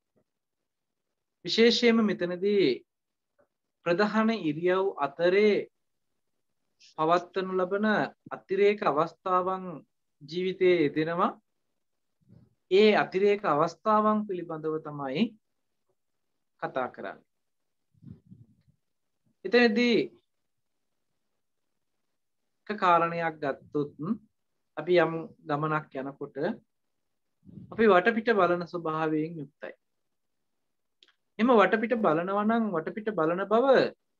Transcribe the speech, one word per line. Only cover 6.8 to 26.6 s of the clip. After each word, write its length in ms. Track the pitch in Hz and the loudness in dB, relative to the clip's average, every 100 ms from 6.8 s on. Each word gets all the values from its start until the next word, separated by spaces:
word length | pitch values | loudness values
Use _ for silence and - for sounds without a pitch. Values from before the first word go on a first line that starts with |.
| - | -16
පවත්වනු 640 | - 156 175 175 196 185 | -4 0 0 -2 -8 -4
ලබන 340 | 185 180 202 214 202 131 - - | -4 -2 -2 0 0 -2 -8 -16
අතිරේක 520 | - - 190 202 208 | -16 -6 0 2 2
අවස්ථාවන් 840 | 202 143 165 - 190 180 180 190 185 147 - _ _ _ | 0 0 -2 -4 -2 -2 0 -6 -10 -14 -18 _ _ _
ජීවිතයේ 560 | 139 170 185 185 185 175 | -10 -6 -6 0 2 4
යෙදෙනවා. 540 | 143 147 160 170 220 - _ _ _ _ _ _ _ _ _ - _ _ _ | 2 0 -2 -2 -2 -4 _ _ _ _ _ _ _ _ _ -20 _ _ _
ඒ 200 | 185 214 185 | 4 6 4
අතිරේක 460 | 143 185 202 202 | 0 0 0 0
අවස්ථාවන් 760 | 196 147 170 - 220 214 214 214 | 0 0 0 -2 0 2 2 0
පිළිබඳව 520 | 208 180 165 160 156 156 | -2 -8 -8 -8 -6 -6
තමයි 460 | 156 147 135 143 233 - _ _ _ _ _ _ _ _ _ _ _ _ | -8 -10 -6 -2 -2 -4 _ _ _ _ _ _ _ _ _ _ _ _
කතා 260 | - 131 123 | -10 -8 -8
කරන්නේ. 400 | - 101 80 _ _ _ _ _ _ _ _ - - _ - - _ _ _ _ _ _ _ _ _ 185 | -10 -14 -14 _ _ _ _ _ _ _ _ -20 -20 _ -20 -20 _ _ _ _ _ _ _ _ _ -2
එතනදී 540 | 240 240 214 240 208 - - _ _ _ _ _ _ _ _ _ _ _ _ _ _ _ _ _ _ _ _ _ _ _ _ - | 2 4 2 2 2 -2 -8 _ _ _ _ _ _ _ _ _ _ _ _ _ _ _ _ _ _ _ _ _ _ _ _ -12
එක 80 | 208 | -2
කාරණයක් 580 | 185 170 170 170 165 156 | 2 2 2 -2 -6 -4
ගත්තොත් 560 | 147 131 - 151 147 - 160 226 - _ _ _ _ - | -6 -6 -8 -6 -6 -8 -8 -8 -10 _ _ _ _ -10
අපි 160 | 156 175 | 2 4
යම් 180 | 160 165 160 - | 4 0 -10 -14
ගමනක් 540 | 160 147 156 151 147 135 | -6 -4 -2 -4 -6 -10
යනකොට 400 | 135 139 139 135 170 240 | -12 -12 -12 -6 -6 -6